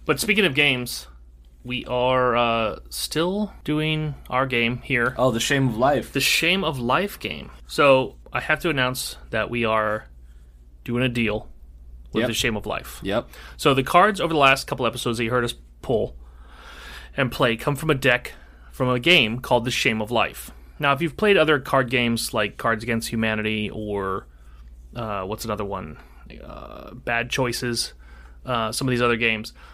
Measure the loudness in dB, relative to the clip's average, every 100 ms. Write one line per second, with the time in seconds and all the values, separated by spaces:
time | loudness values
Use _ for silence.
0 | -4 -2 0 2 2 4 2 2 -2 -8
1 | -12 -20 -20 -20 -20 -20 -10 -8 -4 0
2 | 2 4 4 4 4 2 0 -2 -10 -8
3 | -4 -2 0 0 -4 -6 -2 0 0 0
4 | -2 -6 -4 -2 0 2 0 -2 -2 0
5 | 0 2 2 2 0 2 2 4 4 2
6 | 0 -2 2 2 2 2 0 -2 0 2
7 | 0 -6 -10 -10 -12 -18 -10 4 6 6
8 | 4 -6 -8 -8 -2 -2 0 0 0 -2
9 | -8 -12 -6 -4 -2 0 2 2 0 -2
10 | -6 -20 -20 -20 -20 -20 -20 -16 -4 -2
11 | 0 0 -2 -2 -6 -16 -20 -20 -20 -20
12 | -6 -2 -2 0 -2 -2 -4 -8 -8 -10
13 | -4 -2 -4 -14 -20 0 2 4 4 6
14 | 6 4 0 4 6 4 0 -2 -2 -2
15 | -4 -2 0 0 -2 -6 -16 -18 -2 0
16 | -2 -6 -18 -20 -20 -20 -20 -18 -16 -16
17 | -12 -2 -2 2 0 2 -2 -2 0 2
18 | 4 2 -2 -14 -20 -20 -20 -4 0 0
19 | 4 4 4 0 2 2 2 0 0 0
20 | 0 0 0 -2 -16 -18 -20 -4 0 2
21 | 0 0 4 6 6 4 2 0 2 2
22 | 2 0 -2 -2 -2 -2 -2 -2 -2 -4
23 | -2 -2 0 0 -2 -2 -4 -6 -4 -4
24 | -2 -4 -8 -20 -20 -20 -20 -20 -16 -10
25 | -6 -6 -6 -6 -6 -4 -4 -6 -8 -14
26 | -20 -20 -20 -18 -16 -16 -14 -16 -16 -12
27 | -4 -2 -2 -2 -2 -2 -4 -4 -4 -8
28 | -20 -20 -20 -18 -4 -2 -2 -2 -2 2
29 | 2 2 2 0 -6 -16 -20